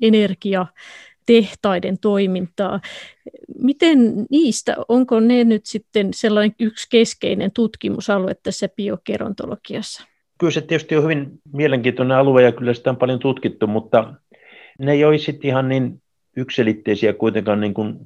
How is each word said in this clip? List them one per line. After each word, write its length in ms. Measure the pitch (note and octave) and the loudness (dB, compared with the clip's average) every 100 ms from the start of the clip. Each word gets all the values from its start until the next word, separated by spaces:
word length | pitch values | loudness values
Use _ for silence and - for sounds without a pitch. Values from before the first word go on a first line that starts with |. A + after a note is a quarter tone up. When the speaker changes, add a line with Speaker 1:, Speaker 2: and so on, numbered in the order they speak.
Speaker 1:
energiatehtaiden 2000 | A3+ G#3+ G3+ F#3 G3 F#3 F3+ _ - - - _ - A3+ F#3+ - G3+ F3+ F#3+ F#3+ | 4 4 2 -2 -4 -4 -4 _ -20 -20 -20 _ 4 4 4 -2 -2 -2 -2 -2
toimintaa. 800 | G#3+ G3+ F#3+ F#3 F3+ - F#3+ G3+ - - - _ - - - - | 0 0 0 -2 -6 -6 -6 -6 -10 -18 -20 _ -20 -20 -20 -4
Miten 680 | B3+ C#4 E4 C#4+ A3+ G3+ - | -2 2 4 6 4 2 0
niistä, 460 | D4 C#4 - - - - | 2 2 0 -4 -4 0
onko 320 | B3 B3+ A3+ | 2 2 2
ne 240 | A3+ B3 | 4 4
nyt 220 | A#3 G#3+ - | 4 2 -2
sitten 440 | G#3+ _ G#3+ G3 | -10 _ -2 -2
sellainen 420 | - A3 G#3 G#3 - | -2 0 2 0 0
yksi 280 | A3 - - | -4 -4 0
keskeinen 600 | A3+ A3+ - - G3 G3 | 2 2 0 -4 -2 -2
tutkimusalue 840 | - A3 - G3 - G#3 G3+ F#3 - | -2 -2 -2 -6 -4 -2 -2 -2 -6
tässä 260 | - - G3 | -8 -6 -8
biogerontologiassa? 1400 | - G3+ F3+ - G#3 - G3+ - G#3 - - - - - _ _ - | -6 -6 -6 -6 -6 -6 -8 -10 -12 -12 -12 -12 -16 -20 _ _ -4
Speaker 2:
Kyllä 120 | E3 | -2
se 100 | D3 | -2
tietysti 340 | D3+ D#3 D#3 D#3 | -4 -4 -2 0
on 80 | |
hyvin 280 | D#3 D3 C#3 - D3 | 0 -2 -6 -14 -12
mielenkiintoinen 640 | C#3 D3+ C3 A#2+ - B2+ C3 | -2 0 0 -2 -2 0 2
alue 260 | C#3 B2+ | 4 6
ja 80 | B2 | 6
kyllä 220 | A#2 B2 | 2 -4
sitä 160 | A#2 C3+ | -2 -2
on 80 | B2+ | -2
paljon 220 | B2+ B2+ | -2 -2
tutkittu, 480 | C3+ C3 - - G#2+ | -4 -2 -4 -2 -2
mutta 460 | G#2+ - A#2 A2+ C#3 _ _ _ - - - | -2 0 -2 -2 -10 _ _ _ -20 -20 -8
ne 120 | C#3 | -2
ei 140 | D3 D3+ | 2 4
ole 120 | D3+ | 2
sit 280 | D#3 D3 C#3+ | -2 -6 -2
ihan 240 | B2+ C3 | -2 0
niin 340 | C3 B2 - _ _ _ B2+ | -2 -4 -8 _ _ _ -10
yksiselitteisiä 800 | B2 - A2 G#2+ - G2+ G#2+ | -6 -2 0 -2 -2 0 0
kuitenkaan 460 | - A2+ G#2 G2+ G#2 | 0 -2 -2 -2 -2
niin 140 | G#2 | -2
kuin 220 | G2+ G#2+ - | -4 -6 -8